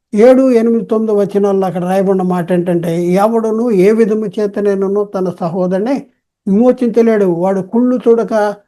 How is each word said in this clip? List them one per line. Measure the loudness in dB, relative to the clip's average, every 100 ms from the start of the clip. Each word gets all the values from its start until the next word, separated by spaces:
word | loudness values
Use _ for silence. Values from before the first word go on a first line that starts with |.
| -8
ఏడు, | 2 4 6 4
ఎనిమిది, | 2 2 0
తొమ్మిది | -2 -2 0 0
వచనాల్లో | 0 0 0 0 -2
అక్కడ | -4
రాయబడిన | -2 0 0 0
మాట | 0 -2 -2
ఏంటంటే, | -2 0 -2 -2 -4 0
"ఎవడును | 2 2 0 -2 -2 -2
ఏ | 2 2
విధము | 4 2 0 -4
చేతనైనను | -4 -4 -2 -2 -2 -2 -2
తన | -4 -4 -6 -6
సహోదరుని | -6 -4 -2 -2 -2 -4 -8 _ _ _ -2
విమోచించలేడు. | 2 2 2 0 0 2 2
వాడు | 0 0 -2 -2
కుళ్ళు | -2 -2 0 0 2
చూడక | 2 2 -2 -2 -4